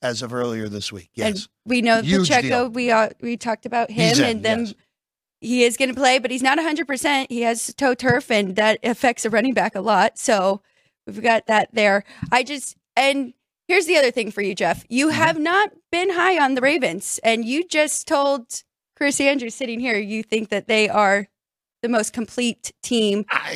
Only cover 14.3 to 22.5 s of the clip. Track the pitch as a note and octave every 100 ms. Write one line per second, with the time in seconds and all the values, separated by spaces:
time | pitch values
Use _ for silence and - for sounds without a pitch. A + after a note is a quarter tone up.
14.3 | G#3 G3 F#3 F3+ F3 - A#3+ D#4 D4+ D#4+
15.3 | D#4+ D#4 F#4+ G#4+ - _ E4+ F#4+ F4 F4
16.3 | F4 C4+ C4 C4 D#4 B3 E3 - - A3+
17.3 | A3+ A3+ C#4+ F4 D#4 D4+ - - D4+ C#4
18.3 | C#4 A#3 - - _ _ _ C#4+ C4+ C#4
19.3 | C#4+ A#3 - B3 A#3 B3+ G#3 G#3 A3 A3
20.3 | A3 A3 G3+ - A3 G#3+ G3+ G3+ G3+ G3
21.3 | _ _ _ _ _ A#3 A#3 G#3+ - G#3+
22.3 | - A#3+